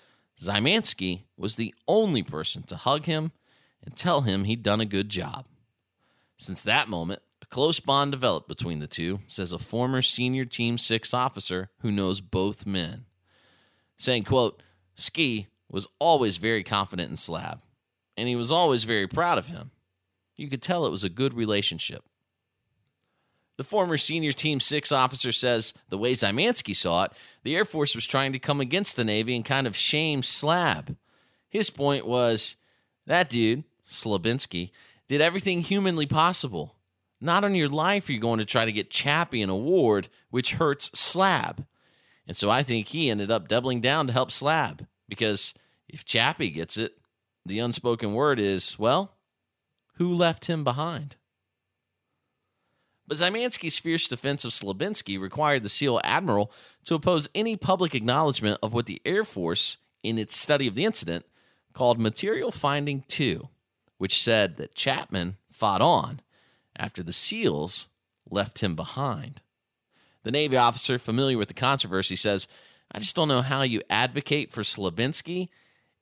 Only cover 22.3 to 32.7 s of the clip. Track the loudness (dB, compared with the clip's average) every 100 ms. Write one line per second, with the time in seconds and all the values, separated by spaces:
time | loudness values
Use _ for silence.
22.3 | _ _ _ _ _ _ _ _ _ _
23.3 | _ _ -12 -2 0 2 2 2 2 0
24.3 | 0 0 0 0 0 2 4 2 2 0
25.3 | 2 2 2 0 -6 _ -2 0 2 2
26.3 | 2 2 0 0 0 2 2 0 -4 -20
27.3 | _ -2 0 0 0 0 0 0 0 0
28.3 | -2 -2 -2 0 0 0 0 0 0 0
29.3 | -2 -2 -2 0 -2 0 0 0 -2 -2
30.3 | 0 0 2 2 0 -4 -14 _ _ _
31.3 | _ _ -2 -2 0 0 0 0 2 4
32.3 | 2 -2 -8 _